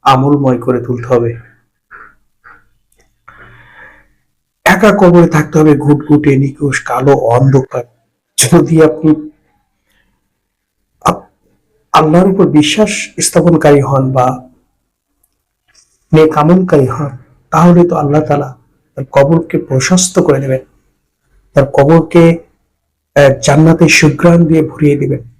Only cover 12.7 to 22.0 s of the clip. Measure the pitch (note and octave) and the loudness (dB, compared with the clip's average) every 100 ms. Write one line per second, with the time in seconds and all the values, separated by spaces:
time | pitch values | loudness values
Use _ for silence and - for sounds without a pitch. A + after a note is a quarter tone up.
12.7 | - G#3+ - - - D3 F3 E3+ D#3 D3+ | -2 -2 -4 -12 -8 -4 0 0 0 2
13.7 | C#3+ B2+ C3+ C3+ C3 B2+ B2+ - _ _ | 2 0 -2 -2 -2 -2 -4 -14 _ _
14.7 | _ _ _ _ _ _ _ _ _ _ | _ _ _ _ _ _ _ _ _ _
15.7 | _ _ _ _ D#3+ D#3 D#3 D3+ F#3 F#3 | _ _ _ _ 2 2 2 0 0 0
16.7 | D3 B2+ A#2+ C#3+ - _ _ _ D#3 E3+ | 0 -2 -4 -10 -12 _ _ _ 0 2
17.7 | F3 F3 D#3+ C#3+ D3 D3+ C#3+ C3+ C3 _ | 4 2 0 -2 -2 -2 -4 -6 -12 _
18.7 | _ _ - C3 C3+ C#3 E3 E3 E3+ - | _ _ -16 -6 0 0 0 -2 -8 -4
19.7 | C3 C3 F3+ - - F3 C3+ C3+ C3 - | -6 -2 -2 -2 -2 -2 -2 -4 -8 -8
20.7 | _ _ _ _ _ _ _ _ - C3+ | _ _ _ _ _ _ _ _ -2 -2
21.7 | - C#3+ E3 | 0 2 2